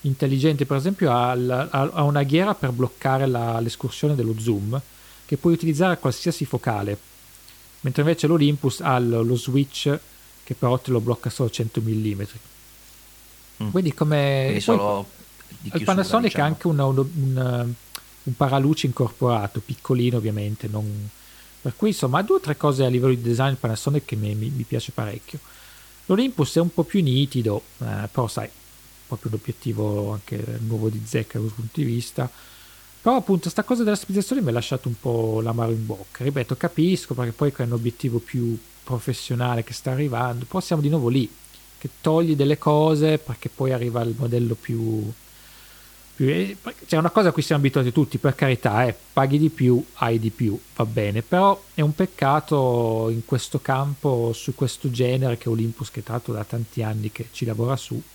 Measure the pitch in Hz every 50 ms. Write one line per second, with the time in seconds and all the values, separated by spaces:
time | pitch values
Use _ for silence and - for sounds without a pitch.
0 | - 143 135 - 147 135 135 135 135 160 151 139 143 123 143 139 139 185 202 -
1 | 190 139 120 123 123 123 127 123 123 123 123 127 147 175 - 139 135 127 - 165
2 | 147 147 143 147 143 135 143 165 190 208 196 - - 131 123 117 127 120 - -
3 | - 135 131 135 139 131 127 117 117 117 117 113 117 117 - - - 120 - -
4 | - 151 147 135 117 113 110 110 110 117 110 101 101 107 120 135 - - - -
5 | - - - - - - 156 - - 175 170 165 165 160 151 143 185 190 170 -
6 | - 135 123 - - 170 160 - 151 - - 120 - 131 110 104 98 101 104 -
7 | - - - - - - - - - - - - - - - - - 135 127 -
8 | 143 160 165 160 - 147 170 165 147 143 147 143 - 135 - - 175 156 127 123
9 | 123 117 117 113 117 117 123 117 - 127 123 139 139 135 - - - 147 139 143
10 | - - - - - - - - - - 123 - - 120 127 127 - - 127 117
11 | 110 120 120 - - 117 - - 131 113 - - 113 113 - 120 110 110 110 110
12 | 107 107 101 98 104 - - 110 - - - - - - - - - - - -
13 | - - - - - - - - - - - - 214 208 190 185 185 156 135 -
14 | 160 151 151 147 139 139 139 135 135 135 - 104 98 - 113 101 101 104 104 98
15 | 101 - - - - - - - - - - - - - - 170 - - 190 190
16 | 185 185 - 226 240 208 - 156 143 151 160 - - 175 156 143 139 135 135 131
17 | 135 139 170 156 135 135 131 127 127 127 123 120 120 120 120 - - - - -
18 | - - - - - 135 120 - 143 135 131 139 135 143 156 - - 139 120 -
19 | 131 113 - - - 123 120 110 101 98 - 117 - - 123 - - - 135 123
20 | 120 123 120 117 107 110 107 107 104 104 107 - - 104 107 107 107 104 104 104
21 | 104 104 - - - - - - - - - - - 135 - - 208 220 190 -
22 | - 127 131 165 196 226 381 381 - 151 147 - - 147 135 131 135 123 127 123
23 | 123 135 131 120 117 117 120 117 131 139 135 - - 117 113 - - 143 143 147
24 | - - 113 107 107 104 107 107 110 127 139 127 117 - - 120 - - - -
25 | 113 104 101 104 - - - 139 - - - - - - - - - - - -
26 | - - 185 202 254 269 233 - 143 - - 160 170 175 - - 156 - - 202
27 | 170 135 123 135 143 139 - 127 113 110 101 113 - - - - 120 113 104 101
28 | 104 101 - - 120 107 - 110 110 - - - - - - - - - - -
29 | - - - 101 - 113 110 104 - - 117 - - 120 110 107 107 107 104 101
30 | 104 104 107 104 - - - - 110 113 113 113 113 110 113 110 110 110 107 107
31 | 107 110 - 120 113 - - 113 110 110 107 113 113 113 - - 143 120 117 120
32 | 117 - - - 123 123 - - - - - - - - - - - - - -
33 | - 220 254 254 - - 196 170 - 175 - - 208 - 254 233 233 208 208 202
34 | - - 190 202 190 - 262 285 208 127 117 120 110 - 135 127 - 127 117 -
35 | - 123 117 113 113 110 110 110 113 117 113 117 113 113 113 113 110 110 110 -
36 | 98 - - - 123 139 143 139 117 - - - - 165 - - 156 180 185 -
37 | - - 131 120 123 117 113 - 147 143 - - 123 117 120 117 117 120 - -
38 | - 131 117 117 - - - 123 120 117 113 110 - - - - - - 127 117
39 | - - 123 - - - 127 117 123 123 123 117 113 - 117 - - 139 127 131
40 | 151 143 120 117 127 123 117 120 123 - - 185 - - 175 156 143 143 156 160
41 | 123 117 127 135 120 - - - - - - - - - - - - 135 - -
42 | - 156 156 165 170 165 156 139 139 143 151 - - 156 151 151 156 160 156 147
43 | 151 156 156 151 - - 117 - - - - - 135 131 131 120 120 120 113 120
44 | 117 117 113 117 131 120 120 120 120 117 113 - - - 120 113 113 113 110 110
45 | 107 107 113 - - - - - - - - - - - - - - - - -
46 | - - - - 135 135 151 175 190 196 202 - - 233 - - - - 175 160
47 | 170 170 - 220 208 175 - - 139 - 160 143 139 135 - 147 127 123 - -
48 | 143 - - 117 - 139 131 - - 135 127 - - 120 104 110 127 120 107 -
49 | - - - 139 135 135 139 147 156 156 156 - 131 123 123 120 - - - -
50 | 127 117 117 113 110 113 - - 123 107 101 - - - - - 117 110 110 117
51 | 107 104 101 110 113 - 185 180 196 196 196 196 - - - - 151 151 151 -
52 | 185 185 - - - 135 143 151 - - 156 143 131 127 120 120 117 113 113 113
53 | 113 113 113 117 - - 143 123 - - - 147 - - 135 131 139 143 143 -
54 | - 147 127 117 117 117 113 - - - 123 - 139 123 - - - 135 120 120
55 | 127 123 127 131 131 127 120 117 - 120 113 113 113 113 113 - 123 - - 123
56 | - - 117 120 - - 113 107 107 - - 117 113 - - - 110 110 110 110
57 | 107 107 - - 117 - - - 127 117 110 107 117 123 135 127 - - 117 -
58 | - -